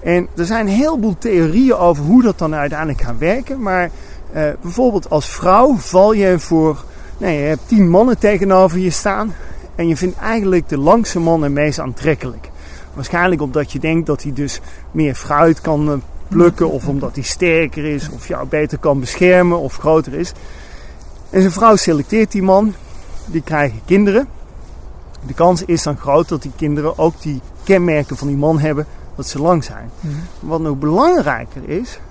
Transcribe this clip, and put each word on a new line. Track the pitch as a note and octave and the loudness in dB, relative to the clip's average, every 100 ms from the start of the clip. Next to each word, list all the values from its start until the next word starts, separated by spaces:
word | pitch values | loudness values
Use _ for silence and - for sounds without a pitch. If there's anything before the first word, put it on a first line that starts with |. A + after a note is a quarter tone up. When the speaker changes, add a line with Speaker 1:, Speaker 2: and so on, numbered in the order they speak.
Speaker 1:
En | - F3 F3+ - | 2 0 0 -4
er | |
zijn | E3+ A3 G#3+ | -2 -2 0
een | |
heleboel | G3+ D4+ D#4+ G#3+ E3+ | 2 2 0 -2 -2
theorieën | A#3 F#3 D#3+ F#3 C4 | 0 2 2 4 4
over | G#3+ F3 D3+ | 4 2 2
hoe | D3 B3 | 4 6
dat | A#3 F#3 | 6 0
dan | D#3+ | -2
uiteindelijk | D3+ C#3+ D3+ D#3 C3+ | -2 -4 -2 -4 0
gaat | - - | 0 0
werken. | D#3 A#3 - C4+ | 0 0 -4 -6
Maar, | G#3 F#3 F3 - - - - | -2 -2 -2 -6 -14 -14 -10
eh, | D#3 D3+ C#3+ | -2 -2 -2
bijvoorbeeld | F3 G3+ B3+ G3+ - | -6 0 2 2 0
als | D3+ - | -2 -2
vrouw | - F3 G3 C4+ A#3 | -2 4 6 6 2
val | - F#3 G3+ | 2 4 6
je | G#3+ G3 F3 | 6 4 2
voor, | - E3 D#3 D3 - - - - | 2 2 2 0 -8 -14 -14 -6
nee, | F#3 D3+ | -4 -2
je | C#3+ | -2
hebt | D#3 - | -2 2
tien | A3 F3+ | 4 6
mannen | F3 B3 A3+ | 6 4 4
tegenover | G#3 G3+ G3 F#3 F#3+ F3 | 2 2 4 6 6 4
je | F#3 | -2
staan. | - G#3 G3 A3 - - - - | -2 -2 -2 -4 -6 -10 -12 -10
En | - E3+ | -2 0
je | D#3 | 0
vindt | F3+ - | -2 -4
eigenlijk | G#3 A3+ G3 F3+ - | -4 0 2 0 0
de | C#3+ | 0
langste | C#3+ A3+ G#3+ F3+ | 4 4 2 0
man | E3 E3 | 2 2
het | D3 | 2
meest | C#3+ D3+ C#3 | 0 0 -2
aantrekkelijk. | C#3 A#2+ D3 C#3+ C3 A2+ - - - - - | -6 -4 -2 -2 -4 -10 -14 -16 -16 -16 -14
Waarschijnlijk | - C3 F3 F3+ E3+ | -12 -4 0 2 0
omdat | D3 D3+ C#3 | -2 -2 -4
je | C3+ | -4
denkt | D3 E3 D#3+ | -2 -2 0
dat | C#3+ | -4
hij | C#3+ | -4
dus | C#3+ C#3+ - - - - | -4 -6 -6 -12 -16 -8
meer | D#3+ D3+ | -2 -2
fruit | B2 - D3 E3 D#3+ | -2 -2 4 4 4
kan, | - D3+ D3+ | 0 0 0
eh, | C#3+ - - - | -2 -6 -12 -2
plukken. | E3 F3 F3 D#3+ | 4 4 4 -2
Of | C#3+ - | -2 -4
omdat | C3+ C3+ | -4 -4
hij | - | -6
sterker | - - F3+ D#3+ D#3 - | -6 -2 2 2 0 -4
is. | D3+ D3 D3+ | -4 -4 -6
Of | D3 - | -10 -8
jou | C#3+ C3+ | -8 -4
beter | D#3 D3+ D3+ | -2 -2 -2
kan | D#3 C3+ | 0 0
beschermen. | B2 - F3+ F3+ F3+ E3+ | -2 2 4 6 4 0
Of | C3+ - | -2 -4
groter | D3+ D#3+ D#3 | 2 2 2
is. | C#3+ F3 - - - - - - - - - - | -6 -8 -8 -16 -16 -16 -16 -16 -16 -18 -18 -2
En | F#3+ | 2
zijn | F#3+ | 2
vrouw | F#3 A3+ G#3 | 4 6 6
selecteert | - D#3 C#3+ G#3+ G#3+ | 4 0 2 2 2
die | G#3 | 2
man. | F#3+ F#3+ G#3+ F#3+ - - - - - | 4 4 4 -2 -14 -16 -10 -10 -6
Die | D#3+ | -6
krijgen | - D#3 C#3+ A2 | -2 0 0 -2
kinderen. | - G3 G3+ G3+ C#4 - - - - - - - - - B2+ | 2 4 4 2 0 -10 -16 -16 -18 -16 -16 -16 -18 -16 -12
De | |
kans | C3+ E3+ F3 | 2 2 2
is | F3+ E3 | 0 -2
dan | D#3 C#3+ | -2 -4
groot | C#3+ D3 E3+ | 2 2 2
dat | D#3 | -4
die | C#3 - | -8 -6
kinderen | D3+ D3 D3+ - | -2 -2 -2 0
ook | D#3+ D#3+ | 0 0
die | D#3 C3+ - - | -8 -8 -10 -14
kenmerken | - F#3+ F3 D3+ C3+ C3+ | 2 2 4 0 -2 -4
van | C#3 | -4
die | C#3 | 0
man | D3 D#3+ | 2 2
hebben. | D3+ D3 D3 - - - | 0 -2 -4 -10 -16 -12
Dat | C3 | -10
ze | - | -2
lang | D#3 F3 | 2 2
zijn. | - G#2 A#2 - | 0 -12 -14 -12
Speaker 2:
Mhm. | D#3+ D3 F3 - | -10 -8 -10 -12
Speaker 1:
Wat | - D#3 | -6 -4
nog | D#3+ C#3 | -2 -2
belangrijker | D3+ F3 D#4 F4+ F3 A#2 A#2+ C3+ - | 0 2 4 2 0 -4 -6 -14 -6
is. | E3 B3 - - | -6 -6 -12 -16